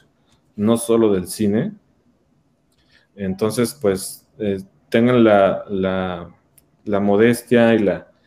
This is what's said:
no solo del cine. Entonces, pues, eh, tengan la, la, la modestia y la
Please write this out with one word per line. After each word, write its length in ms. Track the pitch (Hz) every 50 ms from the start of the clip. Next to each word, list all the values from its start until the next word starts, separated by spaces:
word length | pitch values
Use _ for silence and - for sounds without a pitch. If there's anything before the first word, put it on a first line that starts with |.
| _ _ _ _ _ _ _ _ _ _ _
no 200 | 104 104 110 117
solo 360 | 117 - - 117 113 113 107
del 140 | 101 92 87
cine. 460 | - - - 110 101 101 113 160 214 - - _ _ _ _ _ _ _ _ _ _ _ _ _ _ _ _ _ _ _ _ _ _ _ _ _ _ _
Entonces, 600 | 101 101 95 92 - 110 107 110 123 120 117 - -
pues, 460 | - 101 95 95 - - - - _ _ _ -
eh, 200 | 110 101 98 95 95 - _ _ _ _
tengan 360 | - 117 117 123 127 120 113
la, 400 | 110 104 101 98 92 85 - - -
la, 680 | 101 95 95 95 92 95 92 92 90 87 87 85 - _ _ _ _ _ _ _ _ _ _
la 160 | 107 101 98
modestia 760 | 101 101 101 101 113 120 120 - - - 123 117 117 113 113
y 60 | 110
la 300 | 104 92 82 82 - _ _ _ _